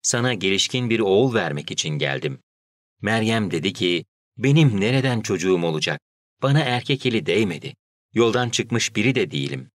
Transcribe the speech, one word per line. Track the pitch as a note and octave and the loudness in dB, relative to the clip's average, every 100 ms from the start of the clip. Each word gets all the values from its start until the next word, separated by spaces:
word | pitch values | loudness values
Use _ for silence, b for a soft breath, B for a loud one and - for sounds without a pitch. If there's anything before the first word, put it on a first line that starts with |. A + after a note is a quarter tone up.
Sana | - A#2+ B2 | -2 0 0
gelişkin | A2 F#2+ G2 - B2+ B2 | 0 0 0 0 -2 0
bir | A2+ | 2
oğul | G2+ G2 C3 | 4 4 4
vermek | A2+ E2+ D2 - | 0 -2 -4 -6
için | - D#2+ | -8 -4
geldim." | D2 C#2+ C#2 D2 C2 _ _ _ _ _ _ | -4 -4 -4 -6 -8 _ _ _ _ _ _
Meryem | G2+ A2+ A2 A2+ G2 | -2 0 0 0 -2
dedi | E2 F2+ | -2 -4
ki, | - F#2 F2 - _ _ - | -2 -2 -2 -6 _ _ -2
"Benim | B2+ D3+ D3 G2+ | 2 6 6 4
nereden | G#2 C3 C3 A#2 | 0 0 0 -2
çocuğum | G#2 F#2+ F#2 F#2 | -2 -2 2 2
olacak? | E2+ D#2 D#2+ D2+ _ _ _ _ | 2 -2 -4 -4 _ _ _ _
Bana | C3+ C#3+ | 2 2
erkek | C3 B2 - C#3 B2+ | 2 -2 -2 -2 0
eli | A2 D#2+ | 0 0
değmedi. | F#2 G#2+ D2+ C2+ - _ _ _ | 0 0 -4 -12 -16 _ _ _
Yoldan | G#2+ A#2 B2 A#2+ | 2 2 2 -2
çıkmış | - - A#2 - - | -4 -2 -2 -2 0
biri | A2 | 0
de | B2 F2 | 0 -2
değilim." | D2 C#2 C2+ C2 | -4 -6 -8 -12